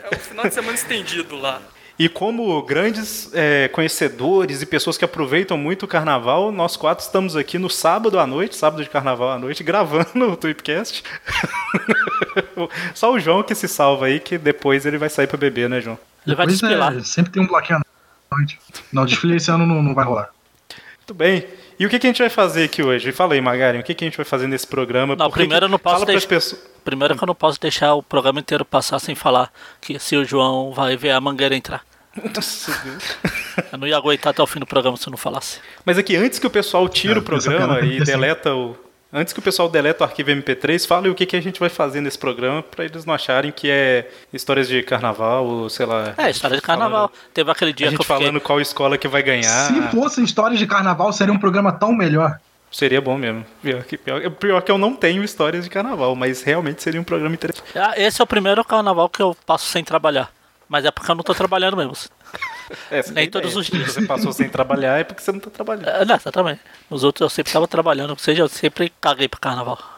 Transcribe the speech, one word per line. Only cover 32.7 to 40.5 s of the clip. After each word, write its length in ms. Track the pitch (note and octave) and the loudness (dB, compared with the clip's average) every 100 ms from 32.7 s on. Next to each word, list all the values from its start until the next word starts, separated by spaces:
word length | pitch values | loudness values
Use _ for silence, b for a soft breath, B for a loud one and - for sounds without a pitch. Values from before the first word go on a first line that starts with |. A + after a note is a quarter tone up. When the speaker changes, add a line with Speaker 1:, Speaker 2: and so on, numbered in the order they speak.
| - | -8
Speaker 2:
Deus. 340 | C3 C3+ - - - - - - | -8 -10 -10 -6 -6 -6 -6 -8
Speaker 3:
<laughs> 140 | - | -8
Eu 60 | C3+ | -8
não 100 | C#3+ | -2
ia 80 | D3 | 0
aguentar 340 | C#3+ C#3+ F#3+ | 2 2 2
até 100 | - | 2
o 60 | D3 | 0
fim 120 | - | -2
do 60 | - | -2
programa 320 | C3+ B2+ B2 | 0 2 0
se 100 | - | -6
eu 40 | |
não 60 | B2+ | -8
falasse. 420 | F2+ - - - B B - | -8 -6 -8 -12 B B 0
Speaker 2:
Mas 120 | F3+ | 0
é 40 | |
que 120 | G3 F3 | 2 2
antes 220 | B3 - | 2 0
que 60 | A#3+ | 0
o 20 | |
pessoal 380 | G#3 G3 F3+ F3+ | 0 0 2 2
tira 260 | - G3 A3 | 0 0 0
Speaker 4:
É, 20 | |
Speaker 2:
o 20 | |
programa 540 | - D3 C3+ - - C3 | 0 -2 0 0 2 2
Speaker 4:
essa 80 | A#2+ | 2
Speaker 2:
e 140 | C3 | 2
deleta 500 | C#3+ C3+ C3+ D#3+ D3+ C3 | 2 2 2 0 0 -2
o, 200 | A#2+ A2+ - _ _ | -4 -8 -20 _ _
antes 200 | D3 E3+ | -6 -4
que 60 | - | -4
o 20 | |
pessoal 260 | G3 - E3+ | -2 0 2
deleta 340 | D#3+ C#3+ E3+ | 2 2 2
o 40 | D3+ | 0
arquivo 220 | - C#3 | 0 0
M 100 | C#3+ | 0
P 120 | C#3 | 0